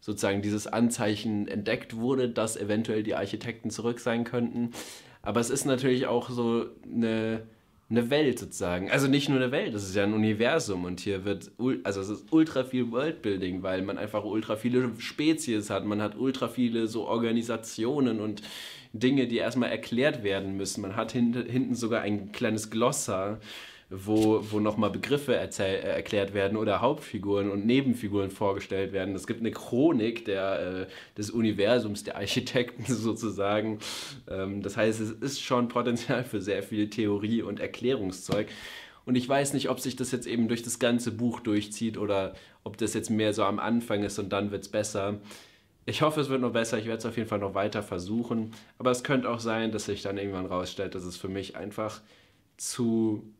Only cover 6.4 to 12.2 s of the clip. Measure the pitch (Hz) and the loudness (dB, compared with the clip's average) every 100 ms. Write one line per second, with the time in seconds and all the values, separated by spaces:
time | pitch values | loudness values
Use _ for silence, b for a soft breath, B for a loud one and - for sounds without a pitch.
6.4 | 117 117 - - - 117 113 110 110 113 | 2 2 0 -8 -8 0 2 2 0 -4
7.4 | 113 B B B _ 113 117 143 156 - | -8 B B B _ 0 4 4 4 2
8.4 | 95 - 92 87 95 131 139 139 143 135 | -4 -4 -2 0 2 2 4 4 4 2
9.4 | 127 139 202 110 98 95 101 107 107 107 | 2 0 -2 -4 -2 2 2 4 4 4
10.4 | 117 160 104 95 87 90 - 98 95 98 | 4 2 0 -2 -2 -4 -2 -2 0 -4
11.4 | - - 123 - - 98 98 101 | -6 -2 0 0 0 -2 -2 -6